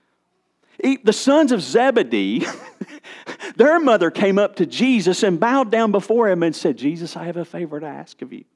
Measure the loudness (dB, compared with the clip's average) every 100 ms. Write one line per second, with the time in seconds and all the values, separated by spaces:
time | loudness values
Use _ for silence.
0 | _ _ _ _ _ _ _ -4 -2 0
1 | 2 2 4 4 4 2 0 0 2 2
2 | 0 0 0 -2 -4 -8 -16 -16 -16 -18
3 | -20 -20 -18 -16 -6 2 4 4 4 2
4 | 2 0 0 2 0 -2 -4 0 0 2
5 | 2 0 0 2 2 2 0 0 2 0
6 | 0 0 2 2 -2 -2 -4 -2 -4 -4
7 | -10 -12 -10 -10 -10 -10 -10 -10 -12 -14
8 | -18 -16 -16 -16 -20